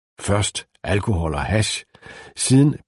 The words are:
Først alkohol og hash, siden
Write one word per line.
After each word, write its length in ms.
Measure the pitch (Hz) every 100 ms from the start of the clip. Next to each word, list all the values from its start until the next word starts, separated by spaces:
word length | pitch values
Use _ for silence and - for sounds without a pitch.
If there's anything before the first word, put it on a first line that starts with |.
| _ -
Først 460 | - 101 101 - - _
alkohol 520 | 73 101 113 90 82
og 100 | 73
hash, 400 | 71 110 107 - - - - - - -
siden 420 | - 131 147 -